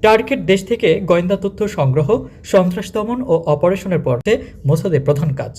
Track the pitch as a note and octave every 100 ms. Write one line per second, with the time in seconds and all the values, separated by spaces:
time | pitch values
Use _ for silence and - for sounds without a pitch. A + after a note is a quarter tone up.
0 | A3 A3 A#3 C4+ E3 G3 G3 A#3 G3 F3
1 | F3+ F3 F3+ G3 G3+ G3 G#3 - C#3 C3
2 | D#3 A#3+ - - - G3 F3+ F3+ - B3
3 | G#3+ A#3+ B3+ E3 E3 D3 F3 F#3+ F#3+ E3
4 | C#3 A#2+ - D3 - - C3+ D#3+ G3 D#3
5 | C3+ C#3+ D#3 C3 A2